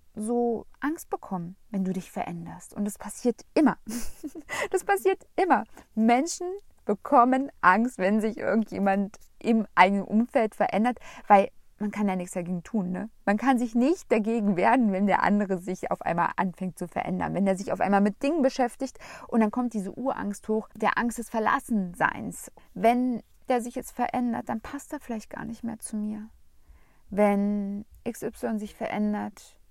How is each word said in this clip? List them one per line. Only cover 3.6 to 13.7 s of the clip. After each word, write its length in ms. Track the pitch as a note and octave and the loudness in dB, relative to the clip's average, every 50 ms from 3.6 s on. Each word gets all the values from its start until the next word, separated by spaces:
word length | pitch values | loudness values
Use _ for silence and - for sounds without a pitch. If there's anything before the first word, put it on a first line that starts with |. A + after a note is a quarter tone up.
| D#4+ A#3+ - - - | 4 4 4 2 -4
<laughs> 840 | - G#3+ A#3+ - - - - - D4 - E4+ - - - - - - | -10 -8 -6 -4 -4 -6 -6 -10 -14 -14 -16 -12 -10 -6 -6 -4 -2
Das 140 | - F#4 - | -2 -2 0
passiert 420 | - G4+ G4 - F#4+ F#4+ - - - _ | 0 0 2 2 0 0 0 -4 -6 _
immer. 280 | - F#4+ F4+ C#4 G#3 A3 - - - - _ - | 0 2 4 2 2 2 -2 -12 -20 -20 _ -2
Menschen 520 | G#3+ A3 A3+ A#3+ B3 C#4+ E4+ - - F4+ F4+ F#4 G4+ - - - - - | 2 4 4 4 4 2 0 -4 -6 -6 -8 -8 -10 -12 -16 -20 -8 -4
bekommen 640 | - G3+ - - - - C4 A#3+ B3+ C4 C4 C#4 C#4 - - | -4 -4 -4 0 4 6 6 8 8 6 2 0 -2 -4 2
Angst, 380 | - F3+ F#3 G#3 A#3 B3+ - - | 4 6 6 6 4 0 0 0
wenn 220 | F#3 F#3+ G#3 A3 | 0 2 2 2
sich 180 | G3+ A3 G#3 - | 2 0 -2 -2
irgendjemand 800 | - - - A3+ G#3+ - - F#3+ G3 G3 F#3+ G3 G3+ G3 - - - - _ - | 0 0 2 2 0 0 -2 -2 0 2 2 2 0 -4 -6 -14 -20 -20 _ -4
im 280 | - - A#3 A3 G3+ - - | 0 2 2 2 0 2 4
eigenen 300 | - F#3 F#3+ G3 G3+ F#3+ | 6 6 6 6 2 0
Umfeld 500 | - - G#3+ A#3 - - C4+ A3+ G#3+ - | 0 2 2 2 2 2 2 2 2 0
verändert, 440 | - G3+ - - F#3+ A3 B3 B3 - - - - - - | 0 0 0 2 2 2 0 0 -2 -8 -18 -18 -8 4
weil 240 | - G#3 G3 G3 - - - - - - - | 6 8 8 8 6 0 -12 -20 -20 -10 -8
man 120 | G#3+ G#3 | -6 -6
kann 180 | G3+ G#3 G#3+ G3+ | -4 -2 -2 0
ja 60 | F#3 | -2
nichts 200 | F#3 F3+ F3+ - | -2 -4 -6 -6
dagegen 280 | F#3 F3 E3+ F3+ F3 E3 | -8 -6 -6 -6 -8 -6
tun, 300 | - - A3 F#3 F3+ F#3 | -4 -4 -4 -2 -2 -4
ne? 180 | F#3 G3 A3 - - - | -6 -6 -8 -12 -6 -2
Man 100 | - G3+ | 0 0
kann 220 | G#3+ A#3 C4 C4 A#3 | 2 2 2 2 2
sich 160 | B3 A3+ | 0 -2